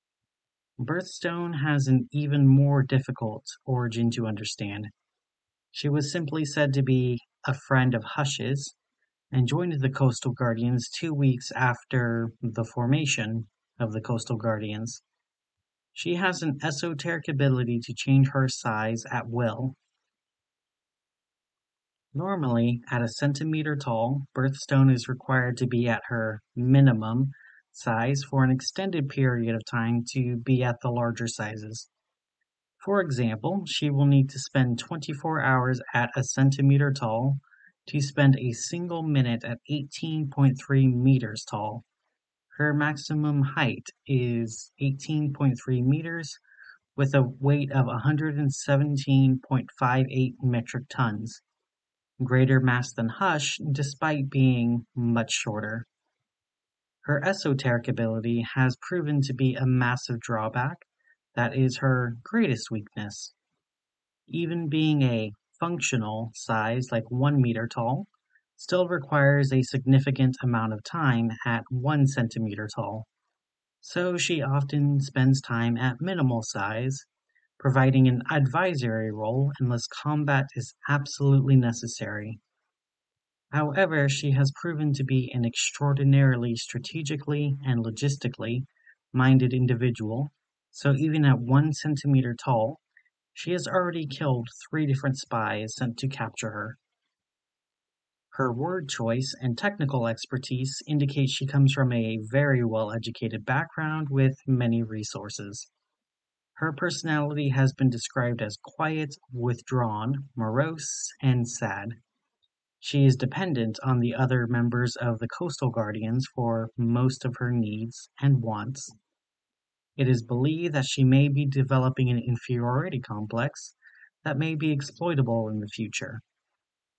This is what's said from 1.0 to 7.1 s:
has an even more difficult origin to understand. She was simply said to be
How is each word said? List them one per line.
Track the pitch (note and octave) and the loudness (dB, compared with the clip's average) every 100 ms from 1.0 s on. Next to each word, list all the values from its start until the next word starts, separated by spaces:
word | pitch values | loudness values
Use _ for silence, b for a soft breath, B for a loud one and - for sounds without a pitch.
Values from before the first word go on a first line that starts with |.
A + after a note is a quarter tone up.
| F#3 - F3 E3+ F3 D#3+ | -6 -8 -6 -4 -4 -2
has | C#3+ D3 C3 | 0 2 4
an | B2+ B2 | 2 2
even | D3 D3 C#3+ C#3 | -4 0 4 8
more | C3+ C#3+ C#3 | 8 6 4
difficult | C3 C3 C3+ C3 A2 A2 - - | 2 2 0 -4 -6 -8 -14 -14
origin | - B2+ A#2+ A2+ A#2 | -4 -2 -2 0 0
to | A#2 A2+ | 0 -4
understand. | G#2 G#2 - G2+ G2+ G#2+ - _ _ _ _ _ _ _ | -4 -8 -8 -8 -8 -12 -16 _ _ _ _ _ _ _
She | - D3 | -6 -2
was | D3 C#3 | 0 -2
simply | F3+ D3+ D#3+ | -4 -4 -4
said | D3 D#3 C#3+ | -2 0 2
to | C3+ | 2
be | C3 B2+ B2 | 2 2 2